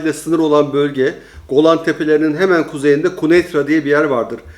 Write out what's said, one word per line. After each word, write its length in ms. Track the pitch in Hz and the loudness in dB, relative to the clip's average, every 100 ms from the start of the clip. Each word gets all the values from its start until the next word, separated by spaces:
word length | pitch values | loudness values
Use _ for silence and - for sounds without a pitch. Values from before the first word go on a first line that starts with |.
ile 100 | 156 | -2
sınır 260 | 147 160 165 | -6 -2 -2
olan 340 | 156 147 147 | 2 2 2
bölge, 400 | 139 143 135 135 180 - - - | 0 -2 -2 -2 -4 -14 -20 -2
Golan 340 | 131 160 165 | 2 4 2
Tepelerinin 540 | 165 147 156 151 156 151 | 0 -4 0 0 0 0
hemen 300 | 190 175 147 | 0 0 -2
kuzeyinde 480 | 147 147 143 175 - | -2 0 2 0 -2
Kuneitra 520 | 156 175 170 151 139 | 2 2 2 -2 0
diye 180 | 160 143 | 0 2
bir 40 | |
yer 140 | 147 | 0
vardır. 360 | 156 123 113 117 - | 0 -2 -4 -10 -16